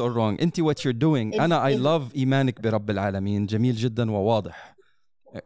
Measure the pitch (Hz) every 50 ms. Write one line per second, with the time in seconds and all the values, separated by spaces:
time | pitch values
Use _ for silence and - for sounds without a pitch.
0 | 120 123 117 117 113 107 101 - - 170 - 180 165 156 147 - - 139 120 113
1 | 139 160 156 131 110 107 107 110 143 170 170 139 120 139 147 131 127 147 165 160
2 | 135 120 - 147 131 131 135 135 135 127 117 - 107 110 107 107 104 107 104 98
3 | 98 104 98 98 98 101 101 101 104 101 110 107 120 127 120 110 117 127 113 120
4 | 120 110 107 101 95 110 117 107 90 87 - - - - - _ - _ _ _
5 | _ _ _ _ _ - - - -